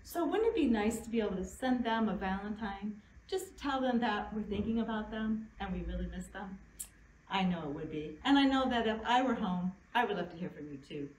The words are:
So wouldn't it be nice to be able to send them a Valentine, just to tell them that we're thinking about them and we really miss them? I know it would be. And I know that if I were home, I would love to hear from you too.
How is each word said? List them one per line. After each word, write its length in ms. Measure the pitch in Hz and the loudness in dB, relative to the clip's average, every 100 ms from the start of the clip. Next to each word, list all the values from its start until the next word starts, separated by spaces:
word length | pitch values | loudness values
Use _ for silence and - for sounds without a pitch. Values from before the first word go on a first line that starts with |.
So 240 | - 339 330 | -6 -2 2
wouldn't 220 | 392 453 | 2 2
it 60 | |
be 120 | 349 254 | 4 4
nice 340 | 214 214 - | 4 2 -2
to 80 | - | -2
be 120 | 233 | 0
able 160 | 202 185 | 0 -2
to 80 | |
send 380 | 185 - 254 247 | -6 -4 0 2
them 280 | 226 226 214 | 2 2 2
a 40 | |
Valentine, 840 | 185 190 196 208 214 208 196 208 208 - - - | 0 -2 -2 -4 -6 -6 -6 -8 -10 -16 -20 -6
just 200 | 381 - | -6 -6
to 80 | |
tell 260 | - 277 262 | -6 -2 0
them 200 | 254 233 | 2 2
that 340 | 226 208 - | 2 0 -2
we're 80 | 214 | -6
thinking 380 | 196 202 220 226 | -2 -2 0 0
about 300 | 226 214 214 | 0 -2 -4
them 380 | 220 220 220 - - | -4 -2 -2 -4 -8
and 140 | 196 | -6
we 80 | 180 | -4
really 280 | 175 180 175 | -4 -4 -4
miss 120 | 180 - | -6 -10
them? 320 | 196 190 - - - - - - - - | -10 -10 -12 -14 -16 -16 -18 -20 -20 -4
I 120 | 196 | 0
know 200 | 185 170 | 2 0
it 120 | 151 | -2
would 160 | 156 156 | -4 -4
be. 280 | 151 151 - | -6 -6 -2
And 160 | 262 277 | 6 8
I 60 | |
know 240 | 269 269 254 | 8 6 4
that 180 | 240 220 | 2 2
if 140 | 220 | 0
I 200 | 233 247 | 4 4
were 140 | 262 226 | 4 2
home, 360 | 196 180 185 - - | 0 0 -2 -4 -2
I 100 | 233 | 0
would 140 | 233 180 | 2 0
love 120 | 175 | -4
to 40 | 165 | -6
hear 140 | 160 | -8
from 200 | 156 147 | -8 -12
you 60 | 135 | -12
too. 320 | - 151 143 | -10 -10 -10